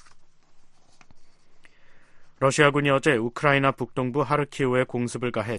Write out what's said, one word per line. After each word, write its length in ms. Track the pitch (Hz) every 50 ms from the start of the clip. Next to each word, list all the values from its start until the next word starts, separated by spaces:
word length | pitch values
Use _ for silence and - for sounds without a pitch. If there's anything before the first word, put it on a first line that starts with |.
| - - - - - - - _ _ _ - - - - - - - - - - - - - - - - - _ - - - - - - - _ - - - - - - - - - - - -
러시아군이 500 | 131 135 127 - 151 143 139 147 143 143
어제 260 | 139 135 - 156 139
우크라이나 560 | 113 113 120 - - - 147 139 139 135 139
북동부 520 | 131 - 127 120 - - 127 127 117 147 143
하르키우에 600 | - 147 143 143 - - - 143 127 123 127 127
공습을 460 | - - 123 123 120 - 123 120 120
가해 260 | - 113 104 110 117